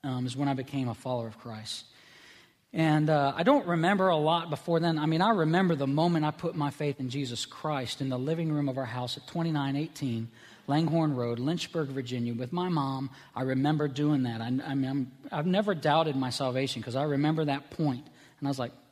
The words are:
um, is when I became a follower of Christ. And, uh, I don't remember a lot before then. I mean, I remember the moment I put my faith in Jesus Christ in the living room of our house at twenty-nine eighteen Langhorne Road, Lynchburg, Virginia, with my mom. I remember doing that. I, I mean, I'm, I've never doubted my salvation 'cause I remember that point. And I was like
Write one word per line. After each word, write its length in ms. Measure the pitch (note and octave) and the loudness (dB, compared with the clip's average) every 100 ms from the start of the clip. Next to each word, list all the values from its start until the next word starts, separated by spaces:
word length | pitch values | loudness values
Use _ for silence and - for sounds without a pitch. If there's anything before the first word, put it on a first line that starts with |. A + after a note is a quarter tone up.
um, 220 | C#3 B2+ B2+ | -4 -4 -4
is 100 | B2 | -2
when 120 | C#3+ | -2
I 40 | |
became 360 | C3+ C3 C#3 B2+ | -2 -4 -4 -4
a 60 | |
follower 320 | A2 C3 B2+ A2+ | -4 -4 -4 -4
of 120 | A2 | -10
Christ. 480 | A#2+ A2 A2 - - - - - - - - _ _ | -14 -12 -10 -12 -14 -20 -20 -20 -20 -20 -20 _ _
And, 340 | - D#3+ D3+ D3+ | 0 4 4 4
uh, 240 | D3+ C#3 | 4 2
I 100 | C#3 | 2
don't 220 | F3 C#4+ F3 | 4 4 4
remember 420 | E3+ E3+ G3+ F#3 | 2 2 4 4
a 80 | D#3+ | 4
lot 340 | D3+ E3+ E3 | 2 0 0
before 280 | D3 - E3 | -6 0 2
then. 200 | E3+ D#3+ | 2 0
I 80 | D3+ | 0
mean, 160 | D#3+ | 2
I 80 | G3 | 4
remember 440 | A3 D#3 F3 F#3+ | 4 4 6 4
the 120 | D#3 C#3 | 4 2
moment 400 | C#3+ F3 E3 D3+ | 4 4 4 2
I 40 | |
put 220 | D3+ E3+ | 0 -4
my 140 | - C#3+ | -2 -2
faith 320 | - D3 C3+ | 0 -4 -2
in 80 | C3 | -4
Jesus 380 | C3 C3 A#2+ - | -4 -4 -6 -8
Christ 560 | - D#3 D3 B2 - | -8 -4 -4 -4 -4
in 80 | C3+ | -2
the 80 | B2+ | -2
living 340 | C3+ E3 E3 | -2 0 0
room 160 | D3+ C#3+ | 0 0
of 80 | B2+ | -2
our 80 | |
house 320 | B2 B2 B2 - | -4 -4 -6 -6
at 100 | - | -8
twenty-nine 500 | E3+ E3 D3+ C#3 C#3 | -4 -2 0 0 -2
eighteen 520 | D#3+ - C#3 A#2 A2+ - - - - | -4 -4 -4 -4 -6 -12 -20 -18 -2
Langhorne 500 | C#3+ D#3+ E3 D#3 C3 | 0 2 2 2 0
Road, 220 | A#2+ A#2 | -2 -2
Lynchburg, 500 | C3 E3+ - E3+ C#3+ | -2 -2 -4 -4 -4
Virginia, 460 | C3+ B2 B2 A#2+ | -6 -6 -4 -4
with 180 | A#2 B2 | -4 -4
my 160 | F3 F3+ | -4 -2
mom. 400 | D#3+ C#3 C3+ C3+ - - | 0 -2 -4 -6 -10 -14
I 60 | - | -6
remember 480 | C3 C3 C#3+ D#3 D3 | -2 0 2 2 0
doing 360 | C3 D3 D3 | 0 2 2
that. 180 | B2+ A2+ | 0 -2
I, 60 | A2+ | -2
I 260 | C3 D3+ | -4 -2
mean, 160 | C#3 C3 | -2 0
I'm, 220 | C#3 B2 - - | -2 -4 -8 -8
I've 140 | E3+ D#3 | -4 0
never 280 | F#3 G#3 | 2 2
doubted 400 | F3+ D3 D3+ D#3+ | 0 4 4 4
my 140 | C3+ B2+ | 0 -2
salvation 540 | B2+ C#3 B2+ C3+ A#2+ | -2 -2 0 -2 -4
'cause 140 | A2+ B2 | -4 -2
I 80 | |
remember 420 | D3+ C#3 D3+ D#3+ D3+ | 0 2 2 2 0
that 240 | C#3 - | -2 -6
point. 360 | - D#3 B2 - - - _ | -2 -2 -2 -8 -20 -20 _
And 80 | C#3 | -6
I 40 | |
was 80 | C3 | -4
like 140 | A#2 - _ | -6 -8 _